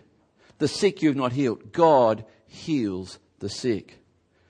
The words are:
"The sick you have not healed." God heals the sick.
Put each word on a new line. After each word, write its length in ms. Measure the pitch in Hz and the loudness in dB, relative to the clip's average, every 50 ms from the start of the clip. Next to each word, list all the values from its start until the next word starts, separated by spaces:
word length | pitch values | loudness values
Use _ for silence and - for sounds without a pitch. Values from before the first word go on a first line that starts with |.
| _ _ _ _ _ _ _ _ _ _ _ - | _ _ _ _ _ _ _ _ _ _ _ -2
"The 100 | 151 139 | -2 -2
sick 320 | - - - 196 196 - | -2 2 0 0 0 2
you 80 | 156 156 | 0 0
have 80 | 139 139 | 0 0
not 160 | 131 127 120 | -2 -2 -2
healed." 400 | 135 143 120 107 - - 107 - | 0 -2 -2 -2 -4 -10 -8 0
God 520 | - 170 165 151 135 123 110 110 110 110 - _ _ _ _ | 4 4 6 6 6 4 4 2 0 -4 -16 _ _ _ _
heals 720 | - - - - 156 139 113 101 95 90 92 92 - - _ _ _ - | -20 -16 -8 -4 -4 -2 -2 -4 -4 -6 -10 -12 -16 -20 _ _ _ -12
the 100 | - 101 | -12 -10
sick. 500 | - - - 127 113 92 - - - _ _ _ _ _ _ _ _ _ _ _ | -10 -6 -4 -4 -4 -4 -6 -12 -20 _ _ _ _ _ _ _ _ _ _ _